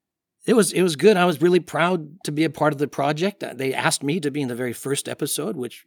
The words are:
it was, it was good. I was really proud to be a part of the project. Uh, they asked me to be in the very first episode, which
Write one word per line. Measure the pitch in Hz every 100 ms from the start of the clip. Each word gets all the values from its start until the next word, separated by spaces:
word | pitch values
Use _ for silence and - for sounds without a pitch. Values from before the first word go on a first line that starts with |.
| _ _ _ _ -
it | 226
was, | 196
it | 170
was | 180 143
good. | 185 190
I | 180
was | 143
really | 175 180
proud | - 147 170 185 151 160 -
to |
be | 151
a | 160
part | - 151
of | 139
the | 143
project. | - 143 151 190 -
Uh, | 127 123
they | 135
asked | 127 135 -
me | 139 175
to | 147
be | 143
in | 131
the | 120
very | 123
first | 110 135 139 -
episode, | 120 147 - 170 170
which | 123 -